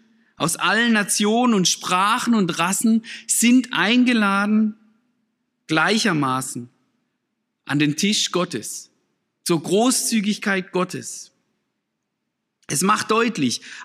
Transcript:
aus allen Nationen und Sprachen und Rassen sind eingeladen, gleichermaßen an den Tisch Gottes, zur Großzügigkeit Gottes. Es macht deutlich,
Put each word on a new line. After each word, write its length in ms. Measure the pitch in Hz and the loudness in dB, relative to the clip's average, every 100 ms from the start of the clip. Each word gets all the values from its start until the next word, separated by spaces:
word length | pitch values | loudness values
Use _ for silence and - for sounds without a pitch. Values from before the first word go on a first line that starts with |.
| _ _ _ - | _ _ _ -6
aus 200 | 160 - | -4 -2
allen 380 | 170 214 240 | 0 2 2
Nationen 600 | 220 202 - 208 233 247 | 2 0 0 0 2 2
und 140 | 202 165 | 2 2
Sprachen 680 | - - 180 202 240 240 | -2 -2 0 2 0 0
und 240 | 220 170 160 | 0 0 0
Rassen 480 | 175 190 220 226 - - - | -2 0 2 0 -2 -16 -4
sind 440 | - 233 254 247 | 0 4 4 2
eingeladen, 1040 | 160 196 247 247 226 196 196 208 214 214 - _ _ _ _ _ _ _ _ - | -2 2 4 4 2 2 2 2 2 2 -2 _ _ _ _ _ _ _ _ -4
gleichermaßen 1040 | 160 170 220 214 156 131 131 127 123 120 _ _ _ _ _ _ _ _ _ - | 0 2 2 0 0 -2 -2 -6 -10 -14 _ _ _ _ _ _ _ _ _ -4
an 120 | 143 | 0
den 200 | 147 147 | 0 2
Tisch 340 | 196 214 - | 0 0 -2
Gottes, 580 | 175 175 110 - - - _ _ _ _ _ | -2 -4 -6 -10 -14 -16 _ _ _ _ _
zur 180 | - 151 | -2 -2
Großzügigkeit 1120 | 151 196 254 - - 226 202 202 208 190 185 | 0 2 2 0 0 -2 0 -2 -2 -4 -4
Gottes. 640 | - 185 127 113 - - _ _ _ _ _ _ _ _ _ _ _ _ _ - | -4 -4 -6 -12 -16 -20 _ _ _ _ _ _ _ _ _ _ _ _ _ -8
Es 140 | 147 | -2
macht 300 | 190 208 - | 0 0 2
deutlich, 500 | 220 233 - 123 - - - | 2 2 0 -2 -4 -12 -18